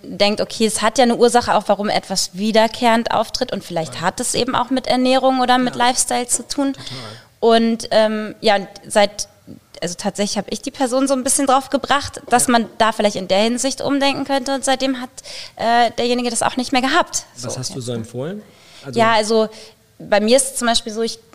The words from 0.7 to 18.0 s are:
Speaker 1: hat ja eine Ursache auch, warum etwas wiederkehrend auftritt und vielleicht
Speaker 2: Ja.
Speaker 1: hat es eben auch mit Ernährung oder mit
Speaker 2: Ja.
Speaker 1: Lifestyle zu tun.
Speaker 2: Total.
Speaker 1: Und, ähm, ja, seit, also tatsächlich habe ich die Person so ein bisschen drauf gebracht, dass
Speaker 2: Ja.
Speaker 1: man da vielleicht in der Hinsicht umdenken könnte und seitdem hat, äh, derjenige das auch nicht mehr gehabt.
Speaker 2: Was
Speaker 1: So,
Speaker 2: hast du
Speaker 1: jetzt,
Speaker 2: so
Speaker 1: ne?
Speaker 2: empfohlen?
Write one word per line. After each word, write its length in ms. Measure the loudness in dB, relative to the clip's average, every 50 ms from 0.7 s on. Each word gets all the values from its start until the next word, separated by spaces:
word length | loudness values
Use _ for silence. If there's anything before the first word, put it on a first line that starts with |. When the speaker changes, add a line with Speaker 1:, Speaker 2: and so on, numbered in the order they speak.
| 0 0
Speaker 1:
hat 160 | 0 0 4 4
ja 60 | 4
eine 120 | 4 4
Ursache 380 | 4 4 4 4 4 2 2 0
auch, 80 | 2 2
warum 220 | 2 0 0 0 -2
etwas 420 | -2 -2 -2 -4 -4 -4 -4 -4 -4
wiederkehrend 760 | -4 -2 2 4 4 4 2 2 0 2 4 4 2 2 0
auftritt 400 | 0 -2 -2 -2 -4 -6 -4 -4
und 120 | -6 -8 -8
vielleicht 320 | -6 -6 -6 -6 -6 -6
Speaker 2:
Ja. 40 | -4
Speaker 1:
hat 180 | -4 -4 -2 -2
es 140 | -4 -2 -2
eben 200 | -2 -2 0 0
auch 160 | -2 -2 -2
mit 160 | -2 -2 0
Ernährung 540 | 0 2 2 4 4 2 4 4 2 2 2
oder 180 | 2 2 2 2
mit 160 | 2 0 0
Speaker 2:
Ja. 100 | 0 0
Speaker 1:
Lifestyle 400 | 0 2 0 -2 -2 -2 -4 -4 -4
zu 180 | -4 -6 -6
tun. 260 | -6 -4 -2 -2 -2 -4
Speaker 2:
Total. 120 | -6 -10 -12 -12 -12 -12 -14 -16 -18 -20 _ _ 0
Speaker 1:
Und, 480 | 2 4 4 4 4 2 0 -2 -2 0
ähm, 440 | 2 2 2 2 0 -4 -6 -8 -8 -2
ja, 160 | 0 2 2 2 0 -4 -14 -18 -8
seit, 420 | -2 2 2 2 2 0 -6 -12 -12 _ _ _ -20 -20 -20 _ _ -12 -8
also 140 | -8 -8 -6
tatsächlich 420 | -6 -6 -6 -4 -2 -4 -4 -4 -4
habe 100 | -6 -6
ich 100 | -8 -8
die 100 | -8 -8
Person 340 | -4 -2 -2 0 2 2 2
so 80 | 2 0
ein 80 | 0
bisschen 240 | 0 0 0 0 2
drauf 240 | 2 2 2 2 0
gebracht, 500 | -4 -2 0 0 0 0 -2 -4 -12 -12 -4 0
dass 160 | 2 2 4
Speaker 2:
Ja. 60 | 4
Speaker 1:
man 140 | 4 2 2 0 0 0
da 120 | 0 2
vielleicht 240 | 2 2 0 0 0
in 120 | -2 -2 0
der 140 | 2 2
Hinsicht 380 | 2 2 0 -2 -4 -4 -4 -4
umdenken 440 | -4 -2 0 0 0 0 0 -2 -2
könnte 300 | -2 -2 -2 -2 -2 -4
und 100 | -2 0
seitdem 360 | 0 0 0 0 -2 -2 -4
hat, 100 | -8 -14 _ -18 -20 -16 -16 -16 -16 -14 -8
äh, 340 | -2 0 2 4 4 4 2 0 0
derjenige 320 | 0 0 0 0 0 -2
das 120 | -2 0
auch 140 | -2 -2 -2
nicht 160 | -4 -4 -2
mehr 100 | 0 0
gehabt. 420 | 0 2 2 0 0 -2 -4 -10 -10 -10 -14
Speaker 2:
Was 80 | -12 -10 -8 -6
Speaker 1:
So, 40 | -6
Speaker 2:
hast 100 | -8 -8
du 40 | -8
Speaker 1:
jetzt, 80 | -8 -6
Speaker 2:
so 60 | -6
Speaker 1:
ne? 60 | -6
Speaker 2:
empfohlen? 440 | -6